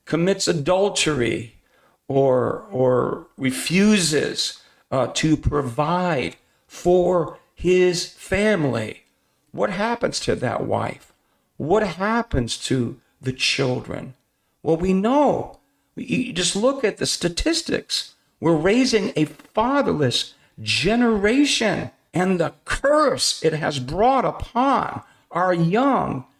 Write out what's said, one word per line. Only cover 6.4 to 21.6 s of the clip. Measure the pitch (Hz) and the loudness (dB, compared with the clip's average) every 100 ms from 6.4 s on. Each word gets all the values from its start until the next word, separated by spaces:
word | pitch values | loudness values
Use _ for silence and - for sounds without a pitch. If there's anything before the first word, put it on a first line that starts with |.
| _ _ _ | _ _ _
for | - 175 180 175 180 147 - _ | -4 2 4 4 0 -2 -10 _
his | - 170 180 180 170 - | -6 0 4 4 2 -6
family. | - - 190 214 196 143 117 107 - _ _ _ _ _ | -12 -6 0 2 2 0 -2 -6 -10 _ _ _ _ _
What | - 208 | -4 -4
happens | 185 220 233 156 - | -2 -4 -2 -4 -4
to | - - | -4 -2
that | 123 107 107 | -2 -4 -2
wife? | 107 110 - - _ _ _ _ - | -2 -4 -8 -16 _ _ _ _ -10
What | 139 208 208 | 0 0 0
happens | 165 202 233 220 139 117 - | -2 -2 -2 -2 -4 -4 -6
to | - 131 117 - _ _ | -4 -2 -2 -8 _ _
the | 131 | -8
children? | 131 - - 131 123 - - 127 - _ _ _ _ | -4 -2 0 -2 -2 -6 -12 -12 -18 _ _ _ _
Well, | - 165 | -2 0
we | 185 | 2
know. | 190 214 277 269 - - - _ _ _ - | 2 2 2 2 0 -4 -12 _ _ _ -14
You | - - - | -4 -2 -2
just | - - 196 | -2 -2 0
look | 247 277 | 0 0
at | 202 - | -2 -2
the | - | -4
statistics. | - 175 170 311 330 - - - - - _ _ - | -2 -2 -2 -2 -2 -2 -6 -4 -8 -8 _ _ -4
We're | 160 160 | 0 2
raising | 175 233 262 220 139 156 | 2 2 2 2 0 0
a | |
fatherless | 151 - - - 240 277 202 160 131 - - - _ - | -2 -4 -8 -2 0 2 0 0 0 0 -6 -12 _ -12
generation, | 107 110 175 233 240 214 202 262 277 - | -4 -2 2 2 2 4 2 4 2 2